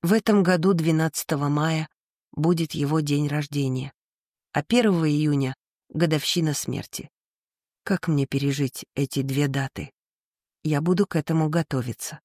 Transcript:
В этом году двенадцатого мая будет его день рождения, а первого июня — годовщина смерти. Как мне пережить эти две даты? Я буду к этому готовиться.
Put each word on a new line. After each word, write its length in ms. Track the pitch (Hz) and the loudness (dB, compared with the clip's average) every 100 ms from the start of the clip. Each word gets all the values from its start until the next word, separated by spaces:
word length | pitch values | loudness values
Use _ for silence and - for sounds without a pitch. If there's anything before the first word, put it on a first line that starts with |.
В 100 | 170 | 4
этом 300 | 220 - 208 | 2 4 4
году 320 | 180 180 175 | 4 4 4
двенадцатого 720 | 180 160 160 160 - - 147 143 | 2 2 2 0 -2 -4 -2 0
мая 400 | 147 160 160 156 _ _ _ _ | 0 0 -2 -6 _ _ _ _
будет 400 | - 156 170 160 | -2 0 2 -2
его 280 | - 143 156 | -4 -2 0
день 260 | 147 143 147 | 0 0 0
рождения, 680 | 147 147 143 135 131 135 _ _ _ _ _ _ | -4 -4 -4 -2 -4 -6 _ _ _ _ _ _
а 100 | - | -6
первого 480 | - 240 226 180 160 | 0 2 4 2 2
июня — 440 | 147 151 143 135 131 _ _ _ | 2 2 2 0 -4 _ _ _
годовщина 680 | - 165 151 - - 160 | 0 2 2 0 -2 0
смерти. 560 | 143 - 127 - - - _ _ _ _ _ _ _ | -2 -4 -6 -8 -12 -14 _ _ _ _ _ _ _
Как 220 | - 190 - | -4 -2 0
мне 200 | 147 139 | 0 0
пережить 580 | 139 139 135 139 - - | 0 -2 0 -2 -4 -12
эти 280 | - 139 - | -4 -4 -2
две 260 | 135 135 143 | -2 0 0
даты? 420 | 139 135 - - _ _ _ _ _ _ _ | -2 -6 -8 -14 _ _ _ _ _ _ _
Я 180 | 156 147 | -2 0
буду 260 | 160 180 202 | 2 2 2
к 100 | 165 | 0
этому 320 | - 160 156 | 0 0 2
готовиться. 720 | 165 160 135 123 - - 147 | 0 -2 -4 -4 -8 -10 -14